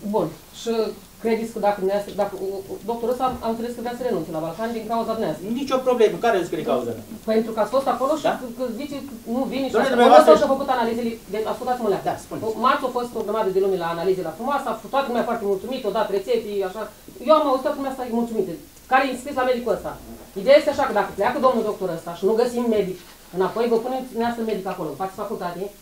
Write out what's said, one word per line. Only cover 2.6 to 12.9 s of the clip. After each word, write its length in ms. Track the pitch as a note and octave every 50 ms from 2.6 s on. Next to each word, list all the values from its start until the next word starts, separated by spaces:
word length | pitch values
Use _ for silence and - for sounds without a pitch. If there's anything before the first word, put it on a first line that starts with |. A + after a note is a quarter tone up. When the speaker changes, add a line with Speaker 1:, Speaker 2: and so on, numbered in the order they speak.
| - -
Speaker 1:
o, 20 | F#3+ F#3 - G3+
doctorul 240 | A#3 A#3 A#3 A3+ B3+
ăsta, 100 | B3 C4+ B3+ - - -
am 60 | A3+ A3+
înțeles 180 | A3 A3+ A#3+ A#3+
că 60 | - A3+
vrea 120 | A#3+ A#3+ A#3+
să 40 | B3+
renunțe 240 | B3 G#3+ E3+ D#3+ F3 E3
la 80 | D#3 E3
Balcan 260 | E3 E3+ A3 A3+ A3+ A#3
din 80 | A3 G3+ G#3+
cauza 200 | A#3 A#3 A3+ G#3 A3+
dumneavoastră. 280 | A3 A3 E3 D3+ - F3 G3+ A#3 B3
Speaker 2:
Nici 140 | C#4+ - C4
o 20 | B3+ C4
problemă. 280 | B3+ B3 A#3 A3+ F#3+ E3+ E3 -
Care 120 | A#3 G#3 F#3 E3
zice 100 | - -
că 60 | D#3+ C#3
e 80 | - A#2+
cauza? 180 | A#2+ A#2+ A#2 A2 - - - A2 - - A3
Speaker 1:
Pentru 200 | A3 A3 A3+ A3+ -
că 60 | A3+ G#3
ați 100 | G3+ B3
fost 120 | C4+ C4+ C4+ A#3+
acolo 200 | - B3 C#4 D#4 D4+
și 60 | C#4+
Speaker 2:
Da. 60 | D#4+ - -
Speaker 1:
că, 60 | C4 A#3+ A#3
că 60 | A#3 B3+ A#3+ A3 G#3+
zice, 160 | C#4+ D4 C#4+ C4+ - - A#3 G#3 - - A3+
nu 60 | C4 C4+ F#3+ G#3+
vine 120 | C4+ C4+
și 60 | B3+ -
Speaker 2:
Domnule, 120 | G#4+ -
Speaker 1:
asta. 80 | C4+ B3
Speaker 2:
dumneavoastră 360 | A#3 A#3+ - - D#4 D4+ D#4+
Speaker 1:
Acolo 100 | D#4 -
s-au 120 | D4 C4+ C4+
făcut 140 | - - - C4
analizele, 340 | B3 A#3 A3+ A3+ A#3 A#3+ A3+ - - - - F#3
de, 40 | G#3+ A3 G#3+ G#3
ascultați-mă, 360 | - - B3 B3 A#3+ A#3 G#3
Leacă. 160 | F#3 D#3 - F3
Speaker 2:
Da, 60 | - - -
spuneți. 320 | - - D3 - A3+ A3 A3 A#3
Speaker 1:
Marți 200 | C4 D4 D4 C#4
au 40 | B3+